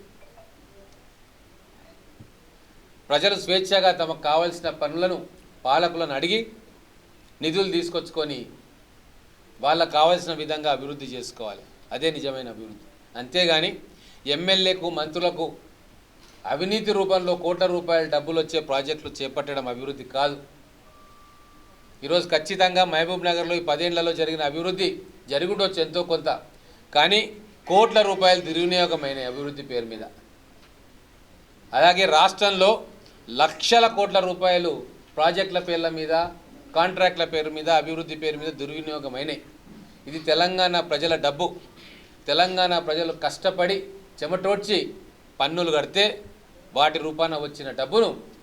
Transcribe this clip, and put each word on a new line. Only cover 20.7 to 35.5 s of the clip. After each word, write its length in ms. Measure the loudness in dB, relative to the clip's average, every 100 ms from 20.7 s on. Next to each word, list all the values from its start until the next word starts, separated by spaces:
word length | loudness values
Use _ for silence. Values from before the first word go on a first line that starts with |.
| -20 -20 -20 -20 -20 -20 -20 -20 -20 -20 -20 -20 -12 -2
ఈరోజు 200 | 0 2 0
ఖచ్చితంగా 500 | 0 2 4 4 2
మహబూబ్ 340 | 2 0 0 0
నగర్లో 280 | 0 0 -2
ఈ 40 | 0
పదేండ్లలో 420 | 0 0 0 0 0
జరిగిన 220 | -2 -2 -2
అభివృద్ధి 380 | -2 -4 -2 -2 -4 -12 -20 -6
జరుగుండొచ్చు 480 | -2 -2 0 -2 0 -4
ఎంతో 180 | -2 -2
కొంత, 160 | -2 -2 -4 -6 -20 -20 -20 -4 2
కానీ 260 | 4 4 0 -8 -20 -14 2
కోట్ల 300 | 4 6 6 4
రూపాయలు 340 | 6 6 4 2
దుర్వినియోగమైన 800 | -2 0 2 2 0 -4 -6 -6
అభివృద్ధి 320 | -8 -8 -10 -8
పేరు 140 | -6 -6
మీద. 100 | -8 -14 -18 -20 -20 -20 -20 -20 -20 -20 -20 -20 -20 -20 -20 -20 -20 -4 4
అలాగే 300 | 6 6 4 6
రాష్ట్రంలో 560 | 4 4 0 4 4 4 -2 -20 -20 -20 -8 0
లక్షల 440 | 0 0 2 6 6 4
కోట్ల 200 | 0 2 0
రూపాయలు 420 | 0 2 2 0 -4 -8 -20 -10 0
ప్రాజెక్టుల 440 | 2 2 -2